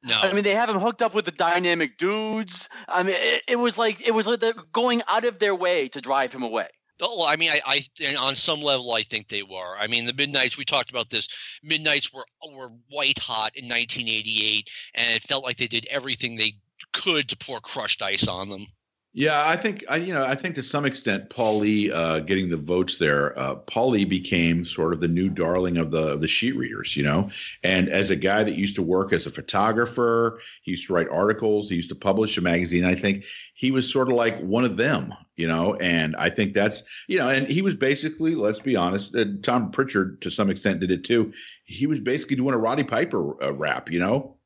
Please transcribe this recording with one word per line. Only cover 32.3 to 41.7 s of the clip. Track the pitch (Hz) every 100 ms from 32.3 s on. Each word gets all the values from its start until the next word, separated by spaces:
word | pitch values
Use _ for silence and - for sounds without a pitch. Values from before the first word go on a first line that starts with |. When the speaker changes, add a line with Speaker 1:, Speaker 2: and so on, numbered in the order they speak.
| -
Speaker 3:
a |
magazine. | 87 87 87 87
I | 90
think | 92 104 98 - - -
he | - 131
was | 131 127
sort | 135 127
of |
like | 120 117 67
one | 85 110
of | 123 95
them, | 127 120 62 - -
you | - 82
know? | 82 90
And | - 87 85 78
I | - 87
think | - 101
that's, | 101 104 - - - -
you | 180
know, | 127
and | - 143
he | 156
was | 190
basically, | 147 131 139 156 156 160 160
let's | 104 107
be | 135 110
honest, | 87 95 98 120
uh, | 104 101
Tom | - 123 101
Pritchard | - 135 104 92 -
to | 90
some | - 101
extent | 90 104 87
did | 90
it | 90
too. | - 120 104 - - -
He | _